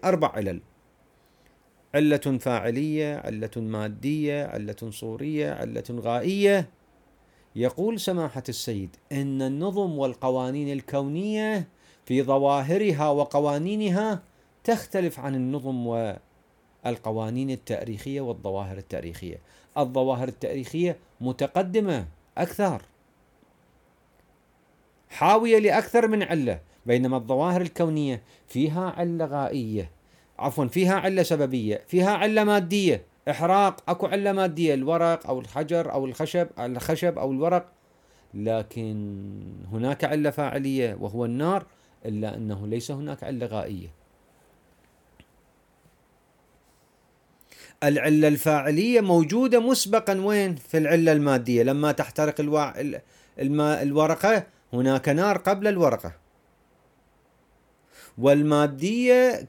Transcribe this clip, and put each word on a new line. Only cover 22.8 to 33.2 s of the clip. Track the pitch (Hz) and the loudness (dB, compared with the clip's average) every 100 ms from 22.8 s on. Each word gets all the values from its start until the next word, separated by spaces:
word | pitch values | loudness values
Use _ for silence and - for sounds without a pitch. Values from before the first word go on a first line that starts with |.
| - _ _ _ _ _ _ _ _ _ _ _ _ _ _ _ _ _ _ _ _ _ _ | -8 _ _ _ _ _ _ _ _ _ _ _ _ _ _ _ _ _ _ _ _ _ _
حاوية | - 165 220 233 220 | 0 4 6 6 6
لأكثر | 208 208 214 233 226 | 6 4 2 2 4
من | 214 | 2
علة، | 180 165 120 87 - _ 120 | 0 0 0 -2 -8 _ 0
بينما | 123 127 131 | 2 2 0
الظواهر | 113 131 170 180 | 0 0 2 0
الكونية | 170 - 165 156 143 117 - _ - | -2 -2 0 0 -2 -4 -10 _ -8
فيها | 123 151 170 185 | -2 -2 -2 -4
علة | - 175 165 | -4 -4 -4
غائية، | 151 143 135 139 113 107 82 - _ _ _ - | -4 -4 -4 -4 -4 -6 -6 -12 _ _ _ -6
عفوًا، | 139 156 127 | -4 -2 -2
فيها | 180 185 | 2 2
علة | 196 190 190 | 2 2 2
سببية، | 165 156 135 131 107 101 - | 2 0 0 0 -2 -4 -2
فيها | 180 185 | 2 2
علة | 202 214 214 | 2 2 4
مادية، | 208 208 170 202 180 110 - _ | 4 2 2 2 2 2 -2 _